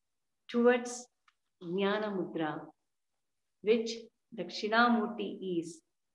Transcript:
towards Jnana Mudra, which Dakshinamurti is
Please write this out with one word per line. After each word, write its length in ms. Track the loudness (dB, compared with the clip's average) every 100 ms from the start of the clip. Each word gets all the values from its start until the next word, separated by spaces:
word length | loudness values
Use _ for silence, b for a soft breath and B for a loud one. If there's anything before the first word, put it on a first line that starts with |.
| _ _ _ _ -4
towards 580 | 4 4 4 0 -10 -14 _ _ _ _ _
Jnana 480 | -6 0 0 0 -2 -4
Mudra, 500 | -4 -4 -4 -6 -12 _ _ _ _ _ _ _ _ _
which 280 | 2 2 0 -8 -12 _ _ -10
Dakshinamurti 1200 | -8 -6 2 4 6 4 2 -4 -6 -6 -4 -2
is 200 | -4 -10 _ _ _